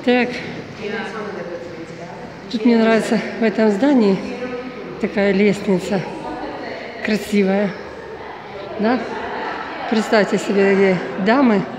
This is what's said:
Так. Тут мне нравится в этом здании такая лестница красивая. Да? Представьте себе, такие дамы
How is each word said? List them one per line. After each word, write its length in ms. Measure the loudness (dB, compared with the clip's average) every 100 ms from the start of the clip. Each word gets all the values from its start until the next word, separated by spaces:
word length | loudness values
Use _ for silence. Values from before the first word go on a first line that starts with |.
Так. 260 | 2 2 2 -2 -8 -10 -12 -10 -8 -6 -6 -8 -8 -8 -8 -10 -10 -12 -14 -14 -14 -14 -14 -14 -8
Тут 140 | 0 4
мне 120 | 6
нравится 420 | 6 4 4 0 -2 0
в 40 |
этом 260 | 0 4 4
здании 480 | 4 4 6 6 4 0 -8 -8 -8 -8 -10 -12 -4
такая 320 | -4 2 2
лестница 680 | 6 4 4 2 0 2 -2 -4 -8 -8 -8 -8 -8 -10 -10 -10 -8 -2
красивая. 680 | -2 0 2 4 4 0 -4 -12 -12 -12 -12 -12 -14 -14 -12 -12 -2
Да? 200 | 0 0 -2 -8 -8 -6 -6 -8 -8 -8 -2
Представьте 480 | -2 2 4 4 0
себе, 340 | 0 2 4
такие 260 | 6 4 4 -2 -2 2
дамы 380 | 4 6 4 0